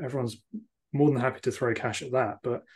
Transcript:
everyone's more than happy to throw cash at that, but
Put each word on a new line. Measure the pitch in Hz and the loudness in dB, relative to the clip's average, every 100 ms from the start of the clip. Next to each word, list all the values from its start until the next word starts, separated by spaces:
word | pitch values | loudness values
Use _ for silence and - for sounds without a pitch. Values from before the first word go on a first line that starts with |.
everyone's | 127 135 120 - _ - - _ _ | -6 -4 -4 -6 _ -16 -16 _ _
more | 143 147 | 4 4
than | 131 | 4
happy | 127 - | 0 -2
to | - | -4
throw | 110 123 | 0 0
cash | 117 123 107 | 0 -2 -4
at | 123 | -2
that, | 127 110 - | 0 0 -2
but | 120 127 - | -4 -4 -6